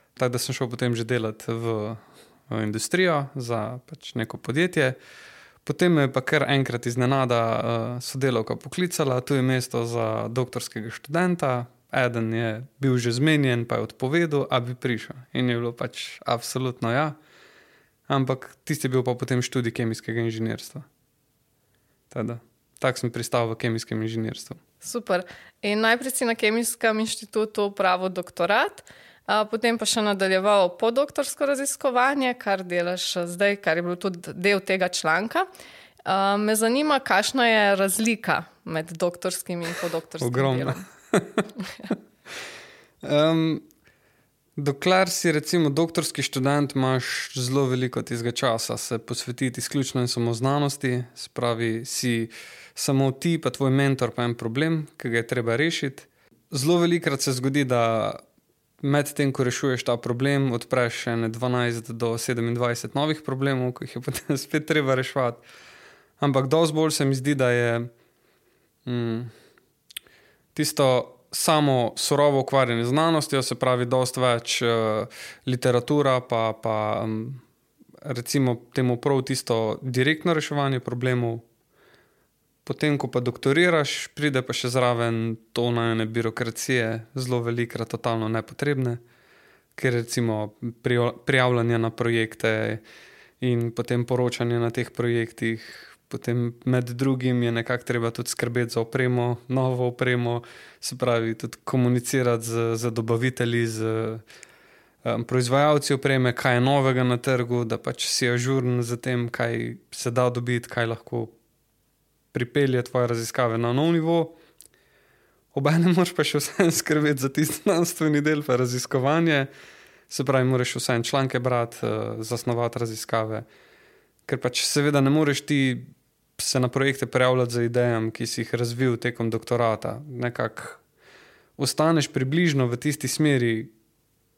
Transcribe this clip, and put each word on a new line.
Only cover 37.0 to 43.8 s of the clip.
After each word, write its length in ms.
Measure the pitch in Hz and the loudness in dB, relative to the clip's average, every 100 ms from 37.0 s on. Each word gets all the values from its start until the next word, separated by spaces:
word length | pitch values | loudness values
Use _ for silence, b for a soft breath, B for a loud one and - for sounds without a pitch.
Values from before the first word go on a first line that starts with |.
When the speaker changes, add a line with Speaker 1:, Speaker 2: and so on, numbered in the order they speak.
Speaker 2:
kakšna 440 | - - 214 269 233 | 2 2 2 2 4
je 140 | 220 202 196 | 6 4 4
razlika 680 | 196 185 226 214 - 151 165 _ | 2 0 0 0 0 -2 -4 _
med 280 | - 160 160 | -8 -6 -6
doktorskim 680 | 165 175 175 185 180 - 175 170 | -4 -4 -2 -6 -6 -6 -8 -6
in 80 | 175 | -6
podoktorskim 500 | 175 165 - 160 123 | -4 -6 -8 -4 -2
Speaker 1:
Ogromna. 460 | 123 135 127 139 139 | 2 2 2 -2 -4
Speaker 2:
delom. 80 | 190 | -10
Speaker 1:
<laughs> 1200 | - - 202 180 - 196 - 185 - - - - B B B B B B B B B - | -20 0 0 2 -4 -4 -8 -12 -12 -8 -8 -10 B B B B B B B B B 0
Em, 540 | 147 160 160 160 156 - _ | 2 4 4 2 -2 -8 _